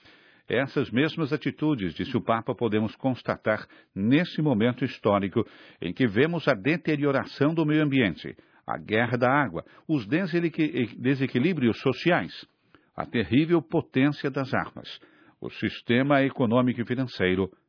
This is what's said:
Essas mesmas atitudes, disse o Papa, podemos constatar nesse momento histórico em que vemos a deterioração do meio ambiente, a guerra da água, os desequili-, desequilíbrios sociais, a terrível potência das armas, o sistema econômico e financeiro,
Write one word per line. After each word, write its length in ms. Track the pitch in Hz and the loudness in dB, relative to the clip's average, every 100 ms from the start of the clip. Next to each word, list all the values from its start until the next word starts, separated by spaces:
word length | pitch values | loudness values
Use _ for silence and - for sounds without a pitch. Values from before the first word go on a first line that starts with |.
| - - _ _ - | -20 -20 _ _ -4
Essas 460 | 104 139 151 120 | -2 0 -2 0
mesmas 400 | 110 156 170 135 | 0 0 -2 -4
atitudes, 600 | 147 139 - 151 139 90 | -2 -4 -2 -2 -2 -4
disse 240 | - 90 120 | -4 -2 -2
o 40 | |
Papa, 320 | 90 113 113 | 0 -2 -2
podemos 400 | 120 117 107 107 - | -2 0 0 -2 -4
constatar 680 | 135 120 - 107 113 107 - - _ 95 | -4 -4 -6 -4 -2 -2 -4 -20 _ -2
nesse 460 | 104 143 175 - | 2 2 2 -2
momento 420 | 151 110 117 123 | 0 2 2 0
histórico 640 | 131 - 113 101 95 113 101 - - - | -6 -2 2 2 2 -2 -4 -8 -20 -10
em 120 | 85 | -8
que 120 | 87 127 | -2 0
vemos 400 | 98 156 170 147 | 2 2 2 0
a 40 | |
deterioração 1000 | 113 110 170 - 147 143 135 101 - 143 | 0 0 -2 -2 0 0 0 -2 0 0
do 120 | 165 151 | 2 2
meio 160 | 151 | 2
ambiente, 540 | 151 135 104 71 - - _ _ - | 2 2 2 0 -12 -16 _ _ -8
a 100 | 64 | -8
guerra 400 | 71 107 120 127 | -2 0 0 2
da 140 | 123 | 2
água, 320 | 143 127 82 - - - | 2 0 -6 -12 -14 -4
os 180 | 151 101 | -4 0
desequili-, 880 | 151 190 170 170 - 151 143 113 - | -2 0 -2 -2 -2 -2 0 -4 -2
desequilíbrios 800 | 123 135 131 123 156 160 120 101 | -2 0 0 0 0 2 0 2
sociais, 640 | 135 123 170 170 85 - - _ _ _ _ | 0 0 2 0 -2 -12 -20 _ _ _ _
a 120 | - - | -10 -4
terrível 560 | 120 101 120 160 170 | -2 2 2 4 0
potência 680 | 151 165 - 135 143 143 143 | 0 -4 0 2 2 0 -4
das 240 | 139 123 | -4 -2
armas, 460 | 117 82 - - - - _ _ - | -2 -4 -10 -18 -20 -20 _ _ -14
o 100 | - | -12
sistema 760 | - 104 - - 120 139 139 | -6 -6 -4 0 2 4 4
econômico 580 | 135 - 120 123 127 117 | 2 0 2 4 2 0
e 40 | 107 | -4
financeiro, 640 | 127 127 - 92 92 95 _ | -4 -4 0 2 2 0 _